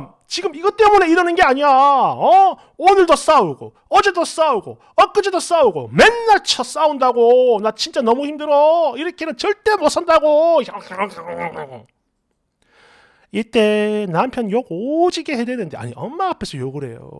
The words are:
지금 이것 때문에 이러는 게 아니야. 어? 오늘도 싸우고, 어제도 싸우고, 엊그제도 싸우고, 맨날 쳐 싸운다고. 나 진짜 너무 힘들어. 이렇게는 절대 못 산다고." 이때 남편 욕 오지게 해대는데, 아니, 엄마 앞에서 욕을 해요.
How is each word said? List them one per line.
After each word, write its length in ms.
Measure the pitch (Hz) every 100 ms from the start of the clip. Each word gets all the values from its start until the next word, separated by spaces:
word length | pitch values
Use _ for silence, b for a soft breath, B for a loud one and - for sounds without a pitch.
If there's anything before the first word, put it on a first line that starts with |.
| 131 _ -
지금 280 | - 370
이것 240 | 294 381 415
때문에 320 | 415 403 339
이러는 240 | 339 349
게 80 | 339
아니야. 260 | 311 269 294
어? 880 | 262 285 269 185 123 233 370 381 - b -
오늘도 380 | 349 403 339 294
싸우고, 580 | - 302 175 131 110 _ -
어제도 340 | 359 392 359
싸우고, 540 | 311 - 320 220 131 113 b -
엊그제도 420 | 392 415 392 359
싸우고, 500 | - 330 247 151 113
맨날 500 | 143 415 466 453 403
쳐 200 | - -
싸운다고. 960 | 240 294 311 277 254 240 233 247 254 208
나 100 | 220
진짜 280 | 220 320 302
너무 260 | 226 254 285
힘들어. 680 | 302 302 285 311 339 302 240
이렇게는 400 | 349 349 320 240
절대 400 | 392 415 440 403
못 140 | 311
산다고." 720 | - 339 320 302 302 330 320 233 202 - 190 196 175 170 170 175 156 139 123 120 _ _ _ _ _ _ _ b b b b b b b
이때 760 | 202 220 240 214 214 208 214 202
남편 420 | 165 254 254 214
욕 160 | 226 -
오지게 640 | 175 247 320 349 339 320 247
해대는데, 400 | 240 254 165 113
아니, 160 | 120 117
엄마 320 | 190 339 381
앞에서 260 | 320 202 139
욕을 300 | 135 143 131
해요. 200 | 113 -